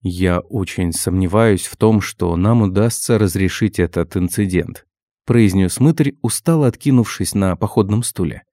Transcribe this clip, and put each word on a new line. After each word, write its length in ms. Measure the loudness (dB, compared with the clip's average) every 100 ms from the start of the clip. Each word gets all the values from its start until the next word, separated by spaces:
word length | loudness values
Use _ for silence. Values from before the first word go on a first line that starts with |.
«Я 400 | -6 -2 0 0
очень 540 | -2 -6 -6 -4 -4
сомневаюсь 720 | -2 -2 0 0 2 2 2 -4
в 100 | 0
том, 240 | 2 2
что 340 | 0 -6 -4
нам 280 | 0 2 2
удастся 560 | 2 2 -2 -2 -2 2
разрешить 600 | 2 0 -2 0 -4 0
этот 380 | -2 0 -4 -2
инцидент», 720 | -4 -2 0 0 -2 -10 _ _ _ _ -2
произнёс 540 | 2 4 4 0 2
мытарь, 340 | 0 2 -2 -2
устало 440 | -6 -4 0 2 2
откинувшись 680 | 0 2 2 2 -4 -4
на 220 | 0 0 -2
походном 460 | -2 0 0 0
стуле. 420 | -2 -4 -6 -6 _